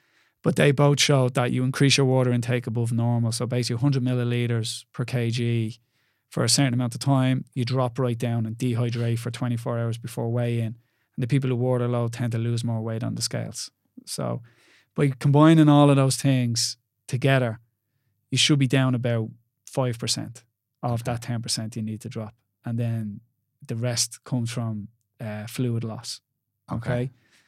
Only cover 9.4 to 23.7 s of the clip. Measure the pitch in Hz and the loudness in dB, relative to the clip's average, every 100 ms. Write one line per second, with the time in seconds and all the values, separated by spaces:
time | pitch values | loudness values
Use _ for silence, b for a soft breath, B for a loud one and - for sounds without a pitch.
9.4 | 123 120 123 117 117 117 113 - 117 120 | -4 -4 -4 -4 -4 -6 -8 -6 -4 -2
10.4 | 120 117 110 113 _ _ _ - 120 139 | 0 -2 -4 -8 _ _ _ -6 0 0
11.4 | 131 120 127 123 120 120 117 117 120 117 | 0 0 0 0 0 0 -2 -2 -4 -2
12.4 | 117 117 117 113 113 113 110 113 - 113 | -2 -2 -2 -4 -4 -6 -6 -6 -6 -6
13.4 | 110 - - _ _ - - - 123 120 | -8 -10 -14 _ _ -20 -12 -6 -6 -6
14.4 | 117 b b b b - 143 135 147 143 | -10 b b b b 0 0 2 4 8
15.4 | 156 160 151 147 143 139 135 - 143 131 | 8 8 8 8 8 6 4 2 2 2
16.4 | 120 117 - - _ _ - 120 139 135 | 0 -2 -4 -6 _ _ -8 0 2 2
17.4 | 120 104 _ _ _ _ _ _ - 127 | 2 -4 _ _ _ _ _ _ -4 0
18.4 | - 147 131 135 131 123 120 117 113 - | 4 4 4 2 2 0 0 -2 -4 -10
19.4 | _ _ - - 127 117 120 - 107 113 | _ _ -8 -4 -2 -2 -4 -4 -6 -14
20.4 | _ _ _ _ 123 117 120 120 - 120 | _ _ _ _ -4 -4 -4 -6 -6 -6
21.4 | 117 - 110 113 110 107 113 113 107 - | -4 -6 -6 -6 -6 -8 -10 -10 -12 -14
22.4 | _ _ 120 117 117 113 107 101 _ _ | _ _ -6 -4 -2 -4 -6 -10 _ _
23.4 | _ _ - | _ _ -10